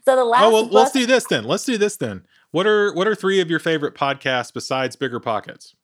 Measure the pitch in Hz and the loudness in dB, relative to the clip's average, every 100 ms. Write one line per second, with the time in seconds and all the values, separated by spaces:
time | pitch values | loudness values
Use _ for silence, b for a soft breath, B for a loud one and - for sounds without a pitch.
0 | - 262 240 233 233 220 220 202 262 262 | 2 2 4 4 6 4 4 4 4 2
1 | 240 262 - 143 110 180 - 226 208 - | 2 2 2 -2 -2 -4 -2 -2 -2 -2
2 | 123 92 - _ _ 160 202 214 208 156 | -8 -10 -16 _ _ -2 2 2 0 0
3 | 196 208 190 190 170 160 170 160 143 - | -2 -2 0 0 0 -2 -2 -2 -4 -4
4 | 139 135 139 127 120 120 - 131 131 - | -4 -2 -4 -4 -4 -10 -6 -4 -4 -4
5 | 135 117 120 104 - - - _ | -8 -6 -6 -6 -8 -16 -20 _